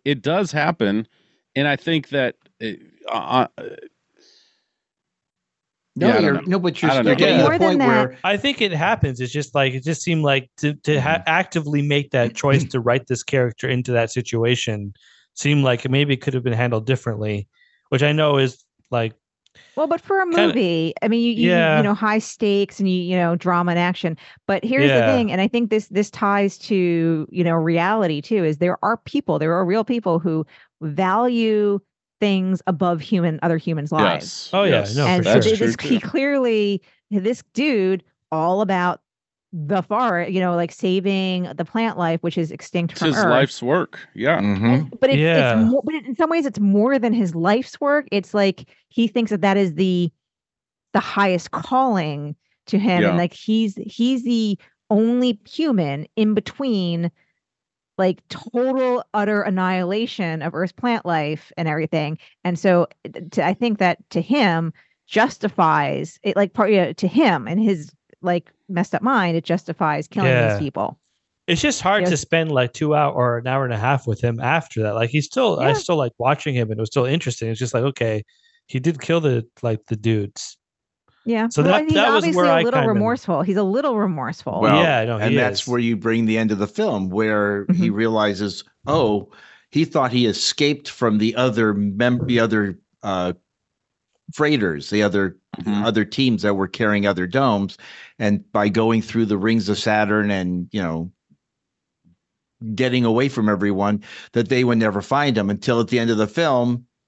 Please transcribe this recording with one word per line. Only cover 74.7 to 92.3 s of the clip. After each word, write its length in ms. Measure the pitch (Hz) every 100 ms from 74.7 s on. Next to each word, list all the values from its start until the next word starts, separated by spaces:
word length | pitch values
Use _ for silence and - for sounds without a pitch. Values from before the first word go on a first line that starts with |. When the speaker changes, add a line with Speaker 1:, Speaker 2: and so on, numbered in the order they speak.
| -
Speaker 4:
that. 120 | 107 107
Like, 140 | 117
he's 140 | 147 139
still, 340 | 254 240 170
I 80 | 135
Speaker 3:
Yeah. 60 |
Speaker 4:
still, 240 | 143 - 165
like, 160 | 123 -
watching 380 | 120 147 151 127
him, 160 | 110
and 80 | 110
it 20 |
was 60 | 110
still 160 | 143 127
interesting. 440 | 160 127 - 113
It's 100 | 113
just 140 | 123 120
like, 80 |
okay, 400 | 135 135 117 107 - _ _ _ _
he 120 | 131
did 220 | 143 151
kill 180 | - 170
the, 240 | 151 120 113 _
like, 240 | 120 110 -
the 100 | 110
dudes. 600 | 110 110 101 - - - _ _ _ _ _ _ -
Speaker 3:
Yeah. 240 | 226 226
Speaker 4:
So 120 | -
Speaker 3:
Well, 120 | 170
Speaker 4:
that, 80 | 208
Speaker 3:
and 80 | 208
he's 80 | 208
Speaker 4:
that 140 | -
was 120 | 427
Speaker 3:
obviously 140 | 339 180
Speaker 4:
where 120 | 175
Speaker 3:
a 60 | 165
Speaker 4:
I 80 |
Speaker 3:
little 160 | - -
Speaker 4:
kinda 80 | 220
Speaker 3:
remorseful. 520 | 202 214 254 - 156
He's 140 | 180 196
a 60 |
little 340 | 196 226 294 220
remorseful. 640 | 202 156 123 - - 92
Speaker 2:
Well, 160 | 107 101
Speaker 4:
Yeah, 260 | 170 127 113
no, 120 | 113
Speaker 2:
and 140 | 107
Speaker 4:
he 60 | 139
Speaker 2:
that's 260 | 123 98
Speaker 4:
is. 40 | -
Speaker 2:
where 120 | 123
you 180 | 117 110
bring 280 | 113 113 110
the 120 | 110
end 140 | 110
of 80 | 101
the 80 | 104
film, 420 | - 214 110 95
where 580 | 98 110 107 101 101 101
he 160 | 180 113
Speaker 3:
Mm-hmm. 60 | 104
Speaker 2:
realizes, 680 | 113 110 107 95 104 90 - _ -
oh, 420 | 156 117 104 98 - - - _
he 120 | 147 160
thought 260 | 160 131
he 120 | 123 117
escaped 600 | 98 - - 147 147 -
from 280 | - 120 107
the 180 | 110 117
other 380 | 127 110 110
mem-, 520 | 101 101 98 123 123
the 140 | 120